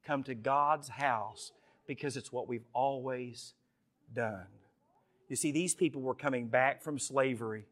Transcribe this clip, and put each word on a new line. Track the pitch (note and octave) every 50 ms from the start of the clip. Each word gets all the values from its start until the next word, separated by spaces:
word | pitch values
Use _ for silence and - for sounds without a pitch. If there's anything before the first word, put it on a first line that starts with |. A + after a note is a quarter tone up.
| _
come | - D3 C#3 C3
to | - C3
God's | A2+ G#2+ C3 C3+ C#3+ C#3+ D3 D#3 D3+ C#3+ -
house | A2 A#2 C#3+ C#3 B2 A2 G#2 G#2 A2 - - - _ _ _ _ _ _ _ -
because | C#3+ A2+ - C#3+ A#2+ C3
it's | A2 -
what | - B2 A#2+ -
we've | B2 A2+ A#2 _ _
always | B2 C3 C#3 C#3 C3 B2 C3+ B2+ B2 B2+ B2 A#2+ A#2+ - - - _ _ _ _ _ _ _ _ _ _ _ A2+
done. | A#2+ A#2 A2 G#2+ F#2+ F2 - - - _ _ _ _ _ _ _ _ _ _ _ _ _ _
You | C3+
see, | A#2+ - D3+
these | C#3 D3+ F3+ F3+ -
people | - F#3 D#3 C#3 C#3+
were | C3 C3 B2
coming | - - D3 C3 B2 A#2+ A#2
back | A#2 B2+ B2+ C#3 C3+ -
from | - D#3+ D3+ C3+
slavery. | - - C3+ C#3 C3 C3+ B2+ A2 A#2 A2 G#2+ G#2+ G2+ _